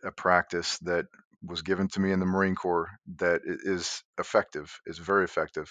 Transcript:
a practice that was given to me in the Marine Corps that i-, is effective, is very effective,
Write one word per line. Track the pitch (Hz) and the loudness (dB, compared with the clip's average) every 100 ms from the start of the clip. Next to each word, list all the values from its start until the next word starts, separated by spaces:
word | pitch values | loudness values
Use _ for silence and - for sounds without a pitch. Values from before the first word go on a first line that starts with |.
a | 98 | -10
practice | - 92 90 - 87 - - | -2 4 4 2 -2 -4 -4
that | 87 87 - - _ _ | -2 -2 -2 -10 _ _
was | 87 85 | -12 -6
given | 80 95 98 | -2 0 0
to | 98 | 2
me | 95 | 2
in | 92 | 2
the | |
Marine | 92 95 95 | 2 2 2
Corps | 92 90 85 82 101 - 85 | 0 0 0 -2 -8 -14 -2
that | 87 85 - | 2 2 0
i-, | 87 95 | -4 -2
is | 90 80 - - - | -2 -2 -8 -10 -8
effective, | - 110 - 80 76 - 82 | 2 2 2 -4 -12 -14 -14
is | 82 | -8
very | 85 98 | 0 2
effective, | 90 82 80 78 76 | 2 0 -2 -4 -10